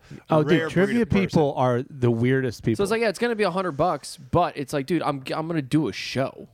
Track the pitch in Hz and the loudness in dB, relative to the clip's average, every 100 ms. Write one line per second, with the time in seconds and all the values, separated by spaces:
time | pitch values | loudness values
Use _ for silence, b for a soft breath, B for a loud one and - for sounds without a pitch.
0 | B 143 - 156 151 170 160 170 202 233 | B -20 0 0 4 2 2 2 2 2
1 | 190 202 190 170 143 147 127 120 139 147 | 2 0 2 2 2 2 2 0 -4 -2
2 | 123 113 123 135 127 - - 113 196 226 | 0 2 2 2 0 -2 -2 0 0 2
3 | 226 - 240 220 196 175 185 139 175 151 | 0 0 -2 0 0 0 -4 0 -2 -2
4 | - - 131 165 165 135 139 147 135 165 | -8 -18 -2 2 2 -2 -4 -4 -2 -2
5 | 139 143 135 151 160 170 127 151 131 - | 0 -4 -6 -6 -2 -4 0 0 0 -4
6 | - 123 131 - - | -6 -4 -4 -6 -18